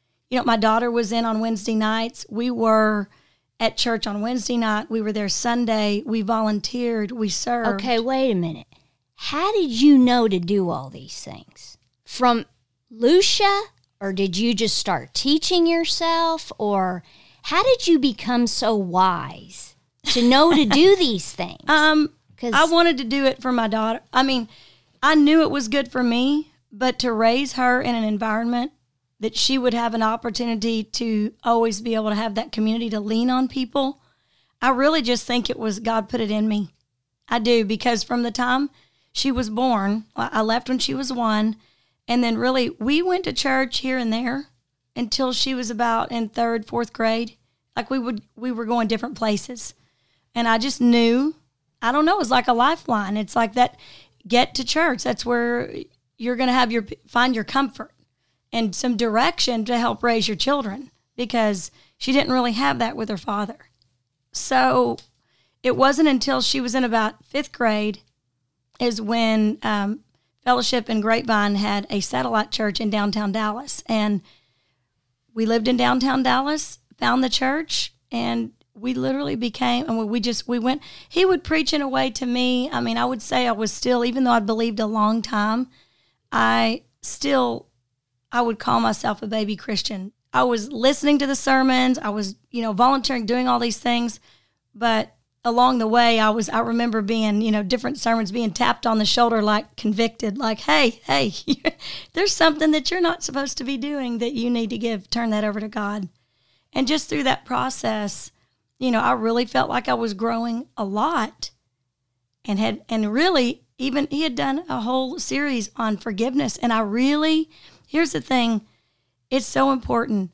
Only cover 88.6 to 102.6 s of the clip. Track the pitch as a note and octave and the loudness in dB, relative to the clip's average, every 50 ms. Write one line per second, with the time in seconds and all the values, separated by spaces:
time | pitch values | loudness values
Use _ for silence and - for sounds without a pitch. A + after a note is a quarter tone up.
88.6 | - - B3 A#3 A3+ A3 G#3 - - - G#3 - - G#3 A3 A3 G#3+ G3+ G#3+ - | -2 0 0 2 2 0 0 -2 -4 -4 -4 -6 -6 -6 -4 -4 -4 -4 -6 -6
89.6 | - - G#3+ F#3 - - A3+ F#3+ F#3+ G3+ - _ _ _ - B3+ B3+ B3+ A#3+ A3+ | -6 -6 -4 -4 -4 -4 -6 -8 -10 -12 -16 _ _ _ 0 0 2 2 0 -2
90.6 | G#3 C4+ D4 A3 A#3 C4 C#4+ - - D4 D4 C#4 C#4+ C4+ C#4 - - C4+ C4 C4 | -4 -6 -4 0 2 2 2 2 2 4 4 4 2 0 -2 -2 0 2 4 4
91.6 | C4 C4 B3+ B3+ B3+ B3+ B3+ - - G#3+ G3+ G#3+ G3+ F#3+ G3+ - _ _ - A#3+ | 4 4 4 4 4 2 2 0 -2 -4 -4 -4 -4 -6 -8 -12 _ _ -8 -6
92.6 | A3+ A3 G#3 F#3 A#3+ B3+ C#4 C4+ A3+ - C4 B3 A3 G3 A#3+ B3 B3+ B3+ A#3+ A#3+ | -4 -2 2 4 4 4 4 2 0 -2 -2 -2 -2 -2 0 0 0 2 0 0
93.6 | A#3+ A#3+ G#3+ - - B3 A#3+ A#3 A#3+ A#3 G#3+ - _ _ _ _ _ _ _ _ | 0 -2 -4 -2 -2 0 0 0 0 -2 -6 -8 _ _ _ _ _ _ _ _
94.6 | _ _ - G#3 A#3 A#3 A3+ G#3+ A3+ - _ _ _ _ _ _ - A#3+ A#3 A#3+ | _ _ -8 -2 0 0 2 0 -2 -4 _ _ _ _ _ _ -4 0 2 4
95.6 | B3 B3+ C4 A#3+ A3+ A3 A3 A#3+ A#3+ A#3 A#3 A3 A3 G#3+ G#3+ A#3 G#3+ - - A3+ | 4 4 4 2 0 2 4 4 4 4 4 4 4 2 2 2 0 -2 -2 -2
96.6 | A#3 A#3 A#3 A#3 A#3+ A#3+ G#3+ A3 G#3 G3 A3+ A3+ A3 G#3+ G#3 G#3 A3 A3+ G#3+ G#3 | -2 0 0 0 0 0 0 -2 -2 -2 0 0 0 2 2 2 2 2 0 0
97.6 | G#3 F3+ B3+ A#3 A#3+ B3 D4 C#4 - A#3 A3+ A3+ A3 F3 G3 A#3+ A#3 G#3+ E3+ - | 0 0 -2 -2 -2 -4 -6 -2 0 0 0 0 0 -2 -2 -2 -2 -2 -2 0
98.6 | B3 - A#3+ - - A#3+ A3 A3 G#3+ G3 - A#3+ A#3+ A#3 A#3 A3 G#3 G#3 G#3+ G#3+ | 0 0 0 0 0 0 0 2 2 2 2 4 4 4 2 2 2 2 2 0
99.6 | G#3+ - _ - - G#3+ G#3 G3 A3+ A3+ A3+ - - G#3+ G3 C4+ C4+ A3 A3 - | -2 -6 _ -6 -2 -2 0 0 0 -2 -2 -4 -6 -6 -4 -2 -2 -4 -4 -2
100.6 | - - D4+ D#4 C#4 A#3 A3+ - - - C4+ C#4 C4+ G#3+ - - - - - - | 0 0 2 4 4 2 0 -2 -4 -2 0 0 0 0 -2 -4 -4 -2 -2 -2
101.6 | - - - - - - - - - - - D#4+ G4 G4+ - - D#4+ D#4+ D4+ D#4 | -2 -4 -4 -6 -8 -14 -14 -14 -16 -8 -4 -2 0 0 2 2 2 2 2 2